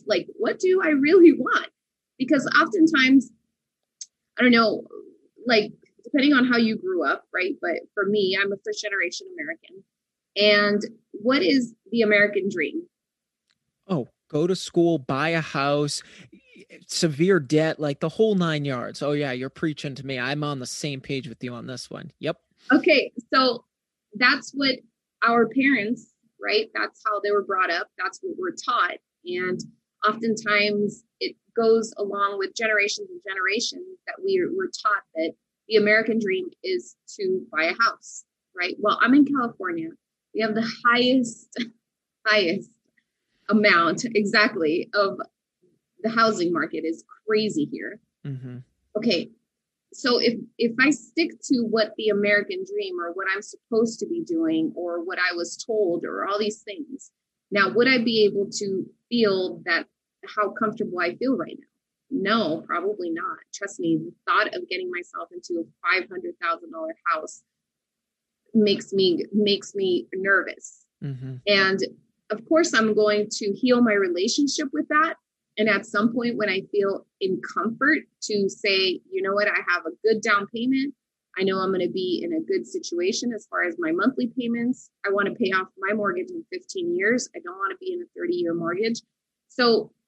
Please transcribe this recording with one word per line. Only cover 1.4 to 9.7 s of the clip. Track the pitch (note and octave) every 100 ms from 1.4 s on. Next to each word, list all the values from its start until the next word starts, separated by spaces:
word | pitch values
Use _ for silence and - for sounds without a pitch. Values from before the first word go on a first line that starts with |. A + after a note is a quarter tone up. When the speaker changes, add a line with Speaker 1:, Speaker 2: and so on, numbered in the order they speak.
| C4 - - _ _ _ _ -
Speaker 1:
Because | C4 D4 -
oftentimes, | - E4 G4+ D#4+ D4+ C4 C4+ - _ _ _ _ _ _ - - _ _ -
I |
don't | B3
know, | A#3 A3+ - - - - - _ - A#3+
like, | G#3+ - - _ _
depending | - D4 D4
on | C4+ B3+
how | A#3+
you | A3+ A3
grew | F#3 F3+ C#3
up, | B2+ -
right? | F3+ F3+ C#3+
But | F3 D#3+ -
for | - G3
me, | G#3+ F#3+ F#3+
I'm | G3+
a | G3+
first | A3 G#3
generation | G#3 G3 F3+ - F#4
American. | F4+ D4+ E4 _